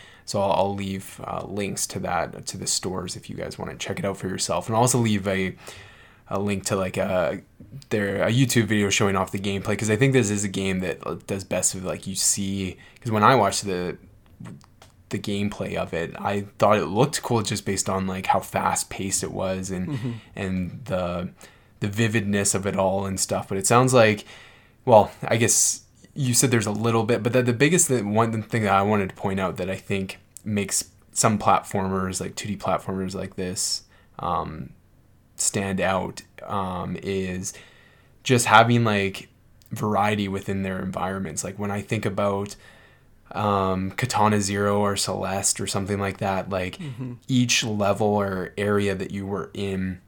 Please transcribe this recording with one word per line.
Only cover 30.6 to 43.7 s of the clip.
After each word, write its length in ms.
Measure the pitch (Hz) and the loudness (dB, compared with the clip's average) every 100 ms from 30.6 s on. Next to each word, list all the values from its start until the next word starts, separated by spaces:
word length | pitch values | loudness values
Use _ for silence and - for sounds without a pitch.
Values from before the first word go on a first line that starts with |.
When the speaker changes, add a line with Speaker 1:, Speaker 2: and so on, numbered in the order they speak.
| 98 - - _ _ | 0 -4 -6 _ _
Speaker 1:
some 260 | - 113 104 | 0 2 4
platformers, 800 | - 98 - 104 95 95 92 92 | 4 2 2 -2 0 0 -2 -4
like 140 | 92 | -6
two 140 | - 104 | -8 -8
D 80 | 98 | -6
platformers 580 | - 92 - 95 92 | -2 -2 -2 -6 -4
like 220 | 92 92 - | -6 -8 -8
this, 480 | 92 90 - - - - _ - | -8 -4 -4 -4 -8 -20 _ -10
um, 520 | - 82 80 78 - - _ _ _ _ _ - | -4 -4 -4 -10 -14 -16 _ _ _ _ _ -4
stand 440 | - 107 98 95 | -2 -2 -2 0
out, 420 | 90 92 92 - - - | 0 0 -2 -8 -18 -18
um, 520 | - 101 92 90 95 92 | -8 -4 -4 -6 -6 -6
is 520 | 98 98 92 92 95 - - - - _ _ _ | -4 -4 -4 -6 -8 -12 -20 -20 -20 _ _ _
just 220 | - 123 - | 2 2 8
having, 360 | 110 117 120 | 10 10 6
like, 460 | 113 104 98 98 - _ _ - - | 4 2 0 -4 -16 _ _ -20 -14
variety 560 | - 107 101 104 104 98 | -4 0 2 2 2 0
within 360 | 98 101 98 | -2 -4 -2
their 180 | 95 92 | -2 -4
environments. 600 | 95 92 92 95 87 76 | -4 -4 -4 -4 -6 -6
Like, 140 | 92 101 | -8 -6
when 100 | 104 | -6
I 100 | 101 | -4
think 240 | 98 110 107 | -4 -2 -2
about, 500 | 98 101 98 101 - - - - _ _ - - | 0 0 0 -4 -10 -20 -20 -20 _ _ -20 -14
um, 580 | - 104 98 95 | -4 0 2 2